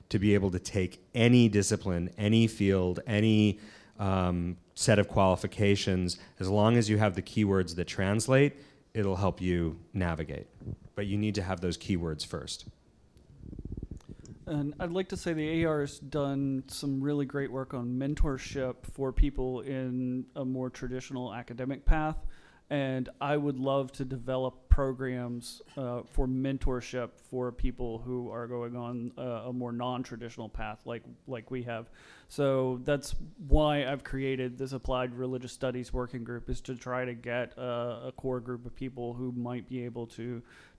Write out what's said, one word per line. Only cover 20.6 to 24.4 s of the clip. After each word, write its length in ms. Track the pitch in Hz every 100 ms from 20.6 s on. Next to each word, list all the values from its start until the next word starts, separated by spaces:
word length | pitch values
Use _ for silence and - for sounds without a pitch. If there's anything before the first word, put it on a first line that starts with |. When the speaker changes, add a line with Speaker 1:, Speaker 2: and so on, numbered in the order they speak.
| 127
Speaker 2:
traditional 640 | - 123 127 - 131 123
academic 520 | 107 120 120 127 139 -
path. 320 | 160 156 156 - - - - -
And 400 | 147 135 131 127 -
I 160 | 143 151
would 240 | 143 131
love 320 | 135 135 131
to 120 | - 131
develop 640 | 131 117 131